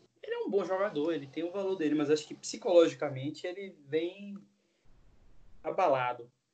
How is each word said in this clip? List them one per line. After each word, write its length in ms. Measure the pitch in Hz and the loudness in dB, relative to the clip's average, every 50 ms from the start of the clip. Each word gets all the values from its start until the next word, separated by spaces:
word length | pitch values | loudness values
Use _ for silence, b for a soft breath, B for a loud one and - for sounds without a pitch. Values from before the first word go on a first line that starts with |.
| _ _ _ _ - | _ _ _ _ -8
Ele 100 | 427 453 | -6 -6
é 60 | 480 | -4
um 100 | 453 370 | -2 0
bom 160 | - 196 175 | 0 0 2
jogador, 480 | 170 190 185 196 214 165 147 147 165 165 | 2 0 0 0 0 0 0 0 0 -2
ele 140 | 151 139 | -2 -4
tem 160 | 135 - 156 165 | -8 -6 -6 -6
o 80 | 175 | -4
valor 240 | 175 202 196 190 190 | -4 -4 -2 -2 -2
dele, 220 | 185 160 147 147 | 0 0 2 2
mas 120 | 151 147 139 | 2 2 4
acho 160 | 151 151 - | 2 2 0
que 100 | - - | -2 -12
psicologicamente 1120 | - - - - - - 240 180 170 170 156 139 - 156 147 135 131 131 147 151 - - 180 | -12 -10 -10 -10 -4 2 6 8 8 8 8 6 -2 -4 -4 -4 -4 -6 -8 -8 -8 -8 -8
ele 280 | 175 190 202 190 175 156 147 135 | -8 -8 -10 -12 -14 -16 -8 -4
vem 500 | 143 160 165 175 185 196 202 202 202 196 - - _ _ _ _ _ _ _ - - - - - - - - - - - - - - - - | -2 -2 -2 -2 -6 -8 -14 -14 -14 -14 -16 -20 _ _ _ _ _ _ _ -20 -20 -20 -20 -20 -20 -20 -20 -20 -20 -20 -20 -20 -18 -12 -8
abalado. 640 | 160 - 196 190 165 135 131 127 123 123 123 120 - _ _ _ _ | -6 0 2 2 4 4 4 2 0 -2 -6 -10 -18 _ _ _ _